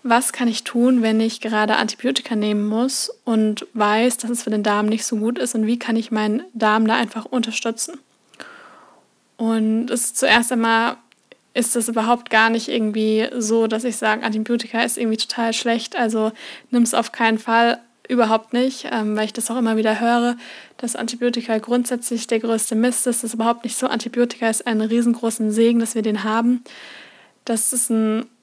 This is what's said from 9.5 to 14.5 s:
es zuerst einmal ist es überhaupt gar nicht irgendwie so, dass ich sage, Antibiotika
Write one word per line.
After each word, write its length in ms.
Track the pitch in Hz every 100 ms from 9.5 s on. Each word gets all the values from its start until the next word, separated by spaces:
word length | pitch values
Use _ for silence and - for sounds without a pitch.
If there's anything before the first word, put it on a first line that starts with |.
| 220 220 220 240
es 240 | 240 -
zuerst 380 | - 262 220 233
einmal 460 | 240 226 226 233 - _ _ _ - _
ist 220 | - 240 240
es 140 | 220
überhaupt 400 | 226 220 240 240
gar 200 | 220 226
nicht 200 | 226 226
irgendwie 580 | 233 214 214 214 214 220 247
so, 300 | 214 226 226
dass 160 | 226
ich 140 | 247 226
sage, 260 | 220 214
Antibiotika 580 | 226 214 220